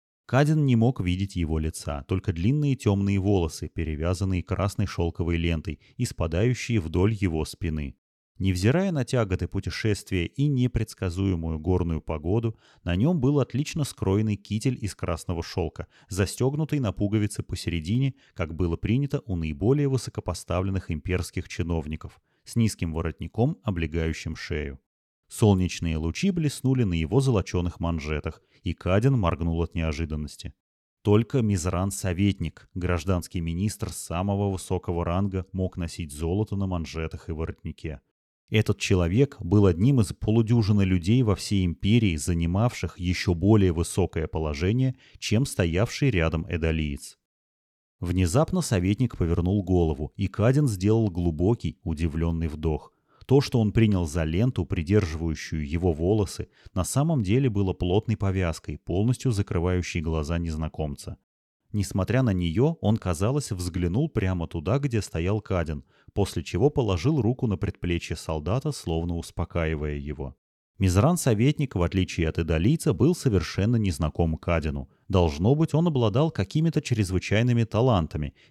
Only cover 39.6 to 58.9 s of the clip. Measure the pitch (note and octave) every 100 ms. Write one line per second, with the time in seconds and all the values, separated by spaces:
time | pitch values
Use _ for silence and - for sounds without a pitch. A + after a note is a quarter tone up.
39.6 | G2 E2 B2 C3+ G2+ - - A2+ A2 A#2+
40.6 | G#2 G#2 F#2+ F#2 E2 B2 A2 F#2 - G2
41.6 | F2+ D#2+ G2 A#2 G#2 D#2 - E2+ E2+ F#2+
42.6 | A#2+ - E2+ - F2+ F2 - E2+ F#2+ A2
43.6 | F#2 E2 E2+ - E2+ E2+ D#2 D#2+ D#2 D2
44.6 | F2+ B2 C3 B2+ _ - - G#2+ C#3 -
45.6 | F2 E2+ A#2 - C#3 F#2 D#2+ D#2+ - E2+
46.6 | D#2+ D#2+ D2+ C#2 - - _ _ _ _
47.6 | _ _ _ _ F2 F2+ F2 A#2 D#3+ F3+
48.6 | - F#2+ F#2 G#2+ B2 - E2+ E2+ F2 G2+
49.6 | F2+ F2+ E2 D2+ D2 - F#2+ - A2 C3+
50.6 | C#3+ F#2+ G2+ A2+ G#2+ F2 F2 D#2 F#2 A#2+
51.6 | E2+ - E2 D#2 E2 D#2 E2 E2+ E2 D2+
52.6 | D#2+ D2+ - _ _ _ - C3+ - A#2+
53.6 | G#2+ A2+ A2 F#2+ D#2+ E2+ D#2 E2+ B2+ -
54.6 | - F#2 D#2 G#2 F2 D#2 E2 D2+ - D#2+
55.6 | C#2+ E2 F2+ D#2 F2 G#2+ F#2+ - - _
56.6 | - - F2 C3 D#3+ D3 F#2+ A#2+ C3+ G2+
57.6 | F#2+ - F2+ G2+ - G#2+ G2 F#2+ F2 D#2+
58.6 | - D2+ -